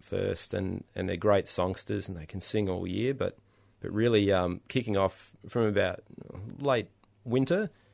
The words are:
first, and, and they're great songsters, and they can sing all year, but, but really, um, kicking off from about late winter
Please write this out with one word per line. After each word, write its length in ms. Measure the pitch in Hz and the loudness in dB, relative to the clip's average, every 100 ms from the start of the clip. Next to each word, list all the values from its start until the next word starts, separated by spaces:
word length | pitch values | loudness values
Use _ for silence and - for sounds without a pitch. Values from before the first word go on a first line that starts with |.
first, 520 | - 95 95 98 - | -6 -2 -2 -2 -4
and, 300 | 98 95 92 - 95 | -2 -2 -4 -8 -6
and 120 | 92 | -4
they're 60 | 90 | 0
great 300 | 104 98 - | 4 4 2
songsters, 600 | - 92 92 - 101 - | 0 -2 -2 -4 -6 -6
and 80 | 87 | -10
they 80 | 78 | -10
can 160 | 98 | -8
sing 260 | - 107 98 | -4 0 0
all 160 | 92 92 | -2 -4
year, 280 | 92 123 | -2 -2
but, 240 | 135 87 - _ _ _ _ | -2 -4 -6 _ _ _ _
but 120 | - | -4
really, 380 | 104 117 110 101 | 0 4 6 6
um, 260 | 95 90 87 - | 4 2 -2 -4
kicking 300 | 131 110 98 | -2 0 2
off 340 | 95 - - - 104 | 2 0 -18 -20 -4
from 160 | 120 | 0
about 400 | 110 101 92 90 - - - - 104 - | 2 4 2 -2 -12 -18 -16 -14 -12 -4
late 300 | 139 123 - _ _ _ | 0 2 0 _ _ _
winter 460 | 123 123 135 180 214 - _ | -2 2 2 2 0 -8 _